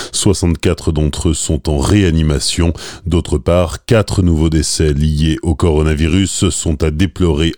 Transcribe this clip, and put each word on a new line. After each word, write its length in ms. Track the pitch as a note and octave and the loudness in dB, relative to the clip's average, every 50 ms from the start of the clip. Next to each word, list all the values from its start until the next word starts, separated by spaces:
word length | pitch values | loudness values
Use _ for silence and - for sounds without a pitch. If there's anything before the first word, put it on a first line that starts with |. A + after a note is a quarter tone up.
| - - | -10 -8
Soixante-quatre 800 | - - - G#2+ F#2 - - F2 E2+ - - F#2+ E2+ - - - | -8 -2 0 0 0 2 0 0 -2 0 0 -2 -2 -2 -2 -2
d'entre 380 | D#2+ D2+ D#2 D2 - - - F2 | -2 0 0 -2 -2 -2 -2 -2
eux 40 | D#2 | -2
sont 360 | - - - E2+ D2 - E2+ | -2 -2 -2 -2 -2 -2 -2
en 80 | D2+ C#2 | -2 0
réanimation. 960 | C2+ - G2+ G#2 G2 F2 D#2+ D#2+ D#2 D2+ D2 C2+ - - - - E2 E2+ E2 - - - - - - | 0 2 2 2 4 2 2 2 2 2 0 0 -2 -2 0 0 0 0 0 -2 -8 -14 -16 -12 -4
D'autre 320 | E2 E2 F2 D#2+ - - C#2+ | -2 0 0 0 0 -4 -2
part, 480 | - - E2+ F2+ F2+ E2+ - - - | 0 0 2 2 0 0 -4 -8 -4
quatre 380 | - A#2 A2 G2+ - - - F#2 | 0 0 0 2 0 0 0 2
nouveaux 260 | F2 E2 D2+ D#2 D#2+ | 2 2 2 2 2
décès 420 | D#2 D#2+ D2 - - - E2 D2+ | 2 0 0 -2 -2 0 0 0
liés 460 | C#2+ C#2 D2+ D#2 D2+ D2 D#2 D#2+ D#2 - | 2 2 0 0 2 2 2 0 0 0
au 140 | - - D#2 | -2 -2 0
coronavirus 960 | - - F2 D2+ D2+ D#2 D#2 D#2 D2 D#2 D#2 D#2+ F#2+ G2 F#2 - - G#2 F#2 | 0 2 2 2 2 2 2 0 0 0 0 2 2 0 0 0 0 0 0
sont 340 | - - - F2 D#2+ D2 - | 0 -2 -2 -2 -2 0 0
à 80 | D#2 | -2
déplorer 600 | D2+ D2+ F#2+ F#2 - - F#2 F2 D2+ C#2+ E2 E2 - | 0 0 -2 -2 0 0 0 0 2 2 0 -2 -2